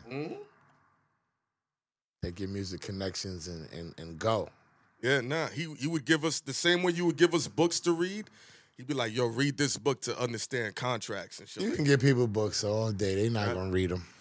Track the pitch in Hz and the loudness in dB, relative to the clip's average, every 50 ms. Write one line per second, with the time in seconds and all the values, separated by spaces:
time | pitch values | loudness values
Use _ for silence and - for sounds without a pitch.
0 | - 117 123 143 151 185 262 403 415 - _ _ _ _ _ _ _ _ _ _ | -12 -10 -8 -8 -6 -6 -8 -10 -12 -16 _ _ _ _ _ _ _ _ _ _
1 | _ _ _ _ _ _ _ _ _ _ _ _ _ _ _ _ _ _ _ _ | _ _ _ _ _ _ _ _ _ _ _ _ _ _ _ _ _ _ _ _
2 | _ _ _ _ - 90 87 95 98 95 98 101 98 90 92 82 - - 98 95 | _ _ _ _ -8 -8 -6 -6 -8 -6 -4 -6 -6 -6 -8 -10 -8 -8 -6 -4
3 | 98 95 90 - - 98 90 87 78 90 85 82 76 - - 80 85 82 - - | -4 -4 -4 -6 -8 -8 -8 -8 -10 -10 -10 -12 -12 -12 -12 -12 -12 -12 -12 -12
4 | 82 82 82 78 - 110 113 104 87 - - _ _ _ _ _ _ _ _ _ | -12 -12 -10 -4 0 0 0 0 -2 -4 -8 _ _ _ _ _ _ _ _ _
5 | - 127 139 139 117 127 151 165 156 110 - 139 170 160 151 - 165 170 165 160 | 0 2 2 2 2 0 -2 -2 -2 -2 -4 -6 -6 -6 -6 -4 -4 -2 -2 -2
6 | 120 110 160 151 143 165 143 - - 139 131 - - 175 175 175 180 180 170 170 | 2 2 2 4 4 0 -2 -2 -4 -6 -6 0 4 4 4 4 4 2 2 4
7 | 180 170 151 135 170 170 165 165 139 156 - - 165 175 - - - 175 170 165 | 2 2 6 6 4 6 6 2 0 0 2 2 2 4 4 2 2 2 2 2
8 | 175 185 196 214 214 - - - - - - - - _ _ - 127 131 147 131 | 0 -2 -4 -6 -10 -12 -18 -20 -20 -20 -20 -20 -20 _ _ -16 -8 -4 -2 0
9 | 120 113 107 120 123 117 113 120 139 143 131 139 143 131 - - 107 143 135 - | 0 0 2 2 0 2 2 2 2 2 2 2 0 0 0 0 0 0 0 0
10 | - 123 107 - 123 120 117 110 - - - 123 113 104 92 - 123 127 123 110 | -2 -4 -2 -2 -2 -2 -2 -4 -6 -4 -2 -2 -2 -2 -4 -4 -2 -2 -2 -2
11 | - - 104 98 87 - - - 101 - - - 190 233 349 - 151 143 143 131 | -4 -6 -6 -8 -8 -10 -12 -16 -16 -14 -8 -4 -4 -2 0 2 4 6 6 6
12 | 123 143 131 120 123 113 101 110 107 104 - - - 104 104 110 110 110 107 95 | 6 6 6 6 4 2 2 2 0 0 0 -2 0 0 0 2 0 0 0 0
13 | 104 95 95 98 107 117 117 107 101 110 - 92 95 95 92 92 95 85 87 90 | 0 2 2 2 2 2 2 2 0 0 0 -2 -2 0 2 2 2 2 0 -2
14 | 85 - - - | -4 -8 -16 -20